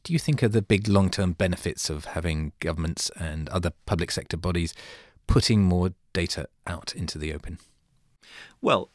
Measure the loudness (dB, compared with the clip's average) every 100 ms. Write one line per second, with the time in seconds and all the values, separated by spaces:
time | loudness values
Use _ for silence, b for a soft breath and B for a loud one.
0 | -2 0 2 2 2 2 4 2 6 4
1 | 4 2 0 2 0 0 -4 -4 -6 -6
2 | -6 -4 -2 -2 -4 -4 -4 -2 -2 -2
3 | -6 -6 -8 -6 -4 -2 -2 -4 -2 -2
4 | 0 -4 -6 -4 0 0 -2 B B B
5 | B B 2 4 4 6 6 4 2 -2
6 | _ -2 -2 -4 -10 _ -10 -10 -10 -8
7 | -8 -6 -6 -6 -10 -14 _ _ _ _
8 | _ _ B B B B 0 0 0